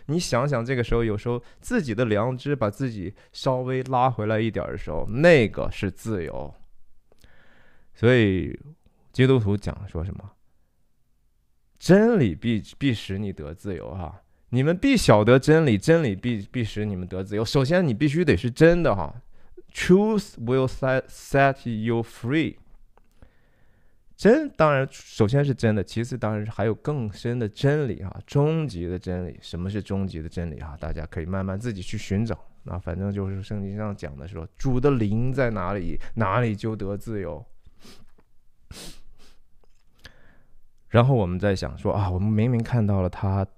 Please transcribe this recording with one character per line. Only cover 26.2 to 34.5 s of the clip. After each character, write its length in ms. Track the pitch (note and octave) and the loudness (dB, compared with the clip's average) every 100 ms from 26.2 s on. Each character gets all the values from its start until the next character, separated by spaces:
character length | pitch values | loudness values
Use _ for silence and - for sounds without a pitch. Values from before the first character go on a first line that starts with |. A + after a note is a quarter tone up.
| G#2+ G#2+ | -4 -4
然 80 | |
是 60 | G#2+ | -6
还 140 | - | -4
有 100 | G#2 | -2
更 380 | G#2 - D3 A2 | -2 -4 -4 -4
深 260 | - B2 A#2+ | -6 -6 -4
的 100 | A2 | -4
真 400 | - C#3 D3+ C3+ | 0 0 2 -2
理 120 | F2 | -6
啊， 200 | F#2 - - | -10 -12 -4
终 400 | C#3+ D3 D#3+ D3+ | 0 2 0 -2
极 180 | F#2 E2+ | -4 -6
的 120 | F2+ | -6
真 280 | F#2 F2+ F2+ | -6 -6 -6
理。 120 | - | -12
什 180 | - E2 | -12 -8
么 120 | F#2 | -6
是 100 | G2+ | -6
终 240 | F#2+ G2 | -4 -4
极 160 | F#2+ D#2+ | -4 -6
的 80 | D#2+ | -10
真 220 | - E2+ | -8 -8
理 80 | C2+ | -8
啊？ 180 | D#2 D#2 | -12 -10
大 120 | D#2 | -8
家 140 | - D2+ | -6 -6
可 160 | - | -8
以 40 | D#2+ | -6
慢 200 | F#2+ F#2+ | -4 -4
慢 120 | F#2+ | -6
自 140 | A#2+ | -6
己 80 | G2+ | -8
去 160 | F2 G#2 | -8 -8
寻 300 | - G2 A2+ | -4 -2 -2
找。 100 | F2+ - - | -6 -12 -18
那 120 | - F2 | -12 -10
反 200 | - F2 | -8 -6
正 140 | G2 | -4
就 180 | G2+ G2 | -4 -4
是 100 | G2 | -6
圣 200 | G2 G#2 | -8 -8
经 140 | G2 G2+ | -8 -8
上 180 | G#2+ | -8
讲 240 | G2+ D#2+ C#2 | -8 -12 -12
的 80 | E2 | -14
说， 200 | G2 D#2+ | -12 -14